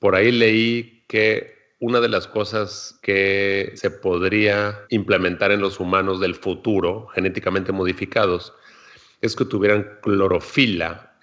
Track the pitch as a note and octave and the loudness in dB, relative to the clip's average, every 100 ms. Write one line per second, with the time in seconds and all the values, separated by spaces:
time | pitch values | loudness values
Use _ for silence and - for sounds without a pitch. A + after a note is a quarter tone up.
0 | G2+ F#2 A2 A#2+ A2+ A2 A2+ A#2 A#2 _ | 2 4 4 4 4 4 2 0 -6 _
1 | - A2 A2 G#2+ - - _ _ A#2+ A#2+ | -6 0 2 2 0 -6 _ _ -2 2
2 | A#2 G2+ - A2 G#2 A2 G2+ - - - | 2 0 -2 -4 -2 -4 -4 -8 -16 -8
3 | - G2 G2 G2 G2 G2 G2 - G2 - | -2 2 2 2 0 -2 -4 -4 -6 -4
4 | F#2+ F2 F#2 G#2 G#2 G2+ G#2 G#2 - A2+ | -2 0 0 2 2 2 -2 -6 -4 -2
5 | F#2 F#2+ F#2 F2 G2+ G2+ G2 - F2+ F#2+ | 2 2 2 0 0 0 0 -4 -2 0
6 | F#2+ F#2 F#2+ F2 G2 E2 A2+ G2+ F2 G2+ | 0 0 -2 -2 -6 -4 0 0 0 -2
7 | A2+ - F#2 F#2 F#2 F#2+ F#2+ F#2+ F2+ F2+ | -6 -4 -2 -2 -4 -2 -2 -2 -2 -4
8 | F#2+ A2+ G2+ F2 - - - - - - | -4 0 0 0 -6 -20 -20 -20 -20 -20
9 | _ _ A2+ - C3 G#2+ G#2 G#2 G2+ - | _ _ -6 -4 -4 0 2 2 -2 -6
10 | - G2 F#2+ F2+ - - B2+ F2 E2 E2 | 0 2 2 0 -2 0 0 0 -4 -8
11 | - _ | -16 _